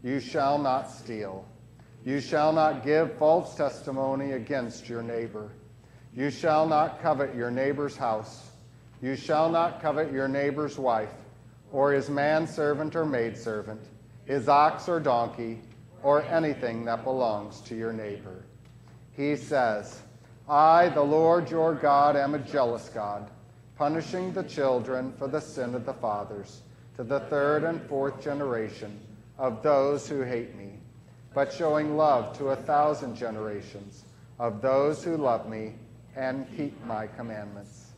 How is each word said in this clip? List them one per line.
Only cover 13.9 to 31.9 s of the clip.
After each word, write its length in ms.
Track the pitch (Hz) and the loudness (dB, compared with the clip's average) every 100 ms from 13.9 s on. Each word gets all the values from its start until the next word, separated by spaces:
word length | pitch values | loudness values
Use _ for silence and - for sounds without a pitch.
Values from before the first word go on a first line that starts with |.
| - - - | -20 -20 -18
his 240 | - 139 120 | -4 -2 4
ox 400 | 143 156 156 - | 6 6 4 -2
or 120 | 170 | 0
donkey, 600 | 147 120 143 - 113 113 - - - - | 2 2 0 -4 -8 -8 -14 -20 -20 -2
or 200 | 139 147 | 4 4
anything 600 | 147 165 156 139 123 113 | 4 0 0 -2 -4 -4
that 200 | 117 117 | -2 -2
belongs 560 | 131 131 120 104 101 - | -2 0 0 0 -6 -14
to 120 | - | -12
your 180 | 113 113 | -6 -4
neighbor. 520 | 113 107 101 92 92 - - - - - - - | -6 -8 -10 -12 -16 -18 -20 -20 -20 -20 -20 -18
He 240 | - 143 143 | -4 -2 -2
says, 640 | - 147 120 104 104 - - - - - - | 0 2 2 0 -6 -16 -20 -20 -20 -20 0
"I, 400 | 147 156 170 175 | 6 8 8 8
the 140 | 156 | 4
Lord 480 | 143 156 165 175 165 | 4 6 6 6 2
your 240 | 165 160 | 2 2
God, 420 | 147 147 139 143 143 | 4 4 6 6 4
am 180 | 139 | 2
a 40 | 147 | -2
jealous 500 | 120 143 120 117 - | -2 0 2 0 -6
God, 400 | 113 104 104 104 - - - - - | -6 -6 -6 -10 -18 -20 -20 -20 -2
punishing 560 | 147 160 160 185 185 | 0 0 -4 -4 -4
the 120 | 185 | -4
children 680 | - - 139 123 113 127 131 120 | -6 0 2 2 0 -4 -4 -6
for 80 | 139 | -4
the 140 | 151 | -4
sin 340 | 147 - 123 | -6 -6 -4
of 100 | 123 | -4
the 100 | 120 | -6
fathers, 680 | - 113 104 101 104 98 - - - - - | -4 -4 -4 -6 -10 -12 -18 -20 -20 -18 -12
to 80 | |
the 160 | 117 139 | -4 -2
third 440 | 139 147 143 151 | 0 2 2 2
and 180 | 160 165 | 0 -4
fourth 380 | - 139 139 139 | -4 -2 -2 -4
generation 760 | 151 143 139 117 110 - 107 104 - - - - | -6 -4 -2 -2 -4 -8 -14 -14 -18 -20 -20 -4
of 240 | 131 110 | -4 0
those 460 | 151 139 139 143 - | 4 4 4 0 -4
who 140 | 143 | -6
hate 340 | 127 120 120 98 | -4 -4 -6 -14
me, 220 | 98 - - - - - - | -16 -18 -20 -20 -20 -20 -6
but 180 | 139 139 | -2 -2
showing 440 | - 160 151 151 | 0 2 2 2